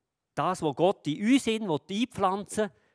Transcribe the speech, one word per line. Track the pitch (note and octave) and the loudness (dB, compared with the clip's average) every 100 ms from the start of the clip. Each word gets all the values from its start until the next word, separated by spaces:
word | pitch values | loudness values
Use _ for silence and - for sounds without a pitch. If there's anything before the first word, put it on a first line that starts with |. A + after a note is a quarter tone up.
| _ _ _ | _ _ _
das, | - D#3 F3+ | -4 -2 -2
was | D#3+ C3+ | -2 2
Gott | F3 G3+ - | 2 2 -4
in | D3+ G#3 | -2 2
uns | C4+ - | 2 2
in, | A3 G#3+ | -2 -2
will | D3 - | -4 -4
einpflanzen, | G3 B3+ - F#3+ G3 G3 - G#3 - _ | -4 -4 0 0 0 -4 -4 -4 -6 _